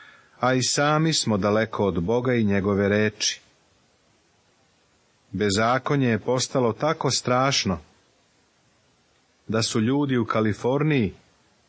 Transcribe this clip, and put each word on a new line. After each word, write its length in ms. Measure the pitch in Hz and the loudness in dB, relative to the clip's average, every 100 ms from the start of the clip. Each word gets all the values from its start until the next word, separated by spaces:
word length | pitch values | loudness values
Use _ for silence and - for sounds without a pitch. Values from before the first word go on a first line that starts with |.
| - - _ - | -20 -20 _ -4
a 140 | 123 | 0
i 100 | 131 | 0
sami 500 | 123 - 147 151 160 | 0 0 2 2 2
smo 240 | 151 - 107 | 0 0 0
daleko 480 | 104 107 110 - 101 | 2 0 0 0 0
od 180 | 87 | 0
Boga 300 | 87 120 123 | 0 -2 0
i 100 | 120 | 0
njegove 460 | 104 101 95 98 101 | 2 0 0 2 2
reči. 520 | 104 107 - - - _ _ _ _ _ _ _ _ _ _ _ _ _ _ _ _ _ _ _ | 2 0 -2 -6 -6 _ _ _ _ _ _ _ _ _ _ _ _ _ _ _ _ _ _ _
Bezakonje 760 | 98 104 98 113 127 - 147 127 | -2 0 2 2 0 0 0 2
je 120 | 110 | 0
postalo 540 | - 127 - 139 120 | 0 -2 0 0 0
tako 380 | 104 147 156 143 | 0 -2 -2 -2
strašno 680 | 127 - 127 135 135 98 85 - _ _ _ _ _ _ _ _ _ _ _ _ _ _ _ - | -2 0 0 2 0 -2 -4 -8 _ _ _ _ _ _ _ _ _ _ _ _ _ _ _ -4
da 160 | 110 | -2
su 180 | 113 120 | -2 0
ljudi 360 | 110 139 143 127 | 0 0 0 0
u 80 | 110 | 0
Kaliforniji 880 | 113 110 101 117 139 151 143 98 - _ _ _ _ | 0 -2 -2 -2 0 0 0 0 -4 _ _ _ _